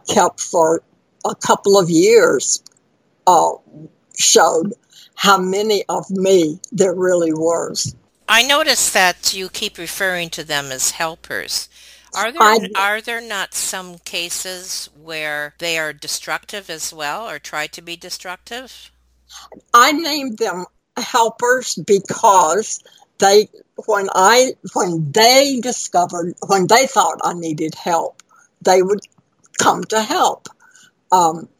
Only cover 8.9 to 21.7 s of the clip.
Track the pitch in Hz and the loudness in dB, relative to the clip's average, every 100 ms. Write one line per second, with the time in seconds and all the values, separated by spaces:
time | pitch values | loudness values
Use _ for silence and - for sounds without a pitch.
8.9 | 208 185 - - 190 185 - 208 - 165 | 2 2 0 -4 -6 -10 -8 -10 -10 -10
9.9 | - 190 180 165 - 156 147 139 131 - | -6 -4 -4 -8 -10 -6 -6 -6 -6 -6
10.9 | - 165 165 - 107 69 - - _ - | -4 -6 -8 -10 -10 -8 -8 -10 _ -20
11.9 | - _ 190 220 294 214 226 190 196 202 | -20 _ -6 -4 2 2 2 -2 -4 -2
12.9 | 214 226 233 233 196 180 - - 196 180 | -4 -6 -10 -8 -8 -8 -8 -8 -8 -12
13.9 | 175 - 180 170 - 185 180 190 - - | -18 -12 -10 -8 -10 -10 -12 -12 -12 -14
14.9 | 147 160 160 151 147 147 - 170 165 151 | _ -14 -10 -8 -8 -10 -8 -6 -4 -6
15.9 | 147 147 - - 151 - 208 190 160 - | -10 -10 -10 -8 -10 -10 -16 -12 -12 -12
16.9 | 160 147 175 226 151 - 151 151 - 170 | -8 -8 -8 -10 -14 -10 -8 -8 -10 -16
17.9 | 170 185 - 185 180 - 240 254 - - | -16 -14 -14 -14 -16 -14 -14 -16 -20 -20
18.9 | _ _ _ _ - - - _ 240 269 | _ _ _ _ -20 -20 -20 _ 2 2
19.9 | 302 311 302 269 214 220 180 180 _ _ | 0 -4 -6 -6 -6 -6 -6 -12 _ _
20.9 | - 226 247 226 - 240 254 - | -12 -2 0 0 0 0 0 -2